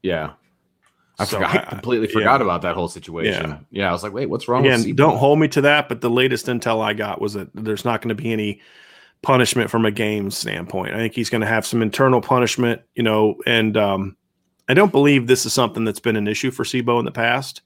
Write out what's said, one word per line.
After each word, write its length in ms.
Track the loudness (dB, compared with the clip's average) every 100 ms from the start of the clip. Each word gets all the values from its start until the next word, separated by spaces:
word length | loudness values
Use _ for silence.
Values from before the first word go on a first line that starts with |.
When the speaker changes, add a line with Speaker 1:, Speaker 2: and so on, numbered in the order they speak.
Speaker 1:
Yeah. 300 | -4 -4 -6 -14 _ _ _ _ _ _ _ -8
I 60 |
Speaker 2:
So 120 | -4 -2
Speaker 1:
forgot, 180 | 0
I 40 | 0
Speaker 2:
I, 40 |
Speaker 1:
completely 420 | -4 -10 -2 -2 0
Speaker 2:
yeah. 60 |
Speaker 1:
forgot 260 | 2 4 4
about 200 | 2 -2
that 120 | -2 -4
whole 120 | -6
situation. 600 | -8 -12 -6 -4 -2 -6
Speaker 2:
Yeah. 80 | -10 -12 -4
Speaker 1:
Yeah, 60 | -2
I 20 |
was 100 | -2
like, 100 | -6
"Wait, 120 | -6 -6
what's 180 | -6 -2
wrong 160 | 2
Speaker 2:
Again, 140 | 4 2
Speaker 1:
with 100 | 2
Sebo?" 80 | 4
Speaker 2:
don't 200 | 4 4
hold 200 | 4 4
me 80 | 4
to 120 | 4
that, 260 | 4 2 0
but 120 | -4
the 80 | 0
latest 360 | 2 2 0 -2
intel 340 | -4 -2 -2
I 120 | -2
got 260 | -4 -6 -4
was 140 | -6
that 140 | -6 -10
there's 300 | -10 -6 -4
not 160 | -2 -4
gonna 120 | -4
be 180 | -6 -4
any 280 | -4 -4 -6 _ -20 -20 -20 _ _
punishment 460 | 2 4 4 0 0
from 160 | 0
a 60 | 0
game 400 | 0 -2 -2 -4
standpoint. 640 | -6 -8 -8 -6 -6 -6
I 20 | -4
think 160 | -4
he's 160 | -4 -4
gonna 160 | -2
have 220 | 0 -2 0
some 160 | -2
internal 400 | -2 2 4 4
punishment, 580 | 2 2 2 0 -2 -2 _
you 80 | -2
know, 320 | 0 2 2 0 0
and, 300 | 2 2 2
um, 400 | 0 0 -4 -10 _ _ _ _ 2
I 60 |
don't 180 | 4 6
believe 340 | 6 4 4 4
this 180 | 2
is 80 | 2
something 320 | 0 0 0
that's 160 | -4 -2
been 160 | -2 0
an 100 | 0
issue 240 | -2 -4
for 140 | -4
Sebo 340 | -4 -2 0 0
in 60 |
the 60 | -2
past. 480 | -2 0 0 -4 -16